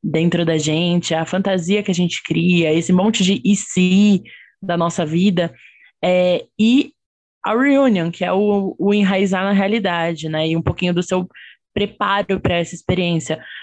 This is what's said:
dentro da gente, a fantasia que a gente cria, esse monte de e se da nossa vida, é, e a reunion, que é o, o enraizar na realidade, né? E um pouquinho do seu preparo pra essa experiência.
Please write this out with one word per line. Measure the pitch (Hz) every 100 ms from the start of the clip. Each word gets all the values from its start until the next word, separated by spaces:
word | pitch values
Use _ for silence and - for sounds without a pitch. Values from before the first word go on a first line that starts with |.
dentro | 156 160 175 170
da | 170 160
gente, | 151 156 175 175 -
a | 160 156
fantasia | 185 196 190 165 208
que | 202
a |
gente | 175 175 -
cria, | - 165 175 175 156
esse | 160 165
monte | 180 208 214
de | 185 202
e | - 202
se | - 180 180 190 208 190 - - - _
da | 190 170
nossa | 170 175
vida, | 151 170 202 180 165 - - _ - _
é, | 180 180 180 175 - -
e | 220 262 - _ _ _ _ _
a | -
reunion, | 226 285 277 269 190 165
que | -
é | 180
o, | 190 208 202 196 -
o | 202
enraizar | 208 196 196 196 185
na | 196
realidade, | 202 196 226 185 170 170 160 156
né? | 156 160
E | 165
um |
pouquinho | 165 - 180
do | 175
seu | 175 185 180 - - - _
preparo | - 202 - 196 202 196 190
pra | - 170
essa | 170
experiência. | 175 - 185 175 165 - 160 - -